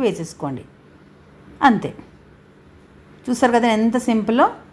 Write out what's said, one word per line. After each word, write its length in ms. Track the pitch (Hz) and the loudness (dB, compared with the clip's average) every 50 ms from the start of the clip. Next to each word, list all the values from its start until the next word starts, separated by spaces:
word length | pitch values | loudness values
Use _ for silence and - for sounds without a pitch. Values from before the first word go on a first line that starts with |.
| 262 | -2
వేసేసుకోండి, 580 | 214 165 165 165 - - - 156 143 131 107 - - - - - - - - - - - - - - - - - - - - 285 269 | -2 -2 -4 -8 -12 -10 -8 -8 -8 -8 -8 -12 -16 -20 -20 -20 -20 -20 -20 -20 -20 -20 -20 -20 -20 -20 -20 -20 -20 -2 2 4 4
అంతే. 220 | 220 175 165 - - - - - - - - - - - - - - - - - - - - - - - - - - - - | 4 2 -2 -6 -10 -12 -20 -20 -20 -20 -20 -20 -20 -20 -20 -20 -20 -20 -20 -20 -20 -20 -20 -20 -20 -20 -20 -20 -20 -10 -6
చూసారు 260 | - 247 - 277 240 233 233 | -4 -2 2 2 2 2 2
కదా 100 | 233 240 220 214 | 2 2 2 2
ఎంత 180 | 226 233 220 247 240 - | 0 0 0 -2 -2 -2
సింపుల్లో. 400 | 226 220 196 202 226 254 320 453 - - - - | -2 -2 0 0 2 2 2 0 0 -6 -20 -20